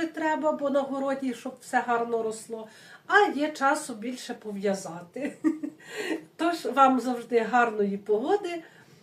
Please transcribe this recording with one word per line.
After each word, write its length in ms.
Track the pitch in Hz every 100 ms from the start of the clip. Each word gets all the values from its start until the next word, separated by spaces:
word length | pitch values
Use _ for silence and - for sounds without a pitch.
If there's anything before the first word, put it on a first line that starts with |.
| 330
треба, 380 | - 311 302 302
бо 180 | 302 285
на 100 | 277
городі, 540 | 269 269 269 269 269
щоб 220 | 233 262 -
все 200 | - 254 240
гарно 360 | 233 233 233
росло. 460 | 220 214 - 226 214 - - - -
А 320 | 381 415 254
є 100 | 302
часу 460 | 302 269 302 -
більше 400 | 214 233 247 -
пов'язати. 1000 | 240 214 202 196 190 180 170 170 247 285 - 311 302 - -
<laughs> 520 | - - 392 320 - -
Тож 280 | 330 339
вам 360 | 240 254 262 254
завжди 380 | 240 240 226 240
гарної 580 | 214 247 233 214 202 196
погоди, 640 | - 214 277 403 381 339 - - - -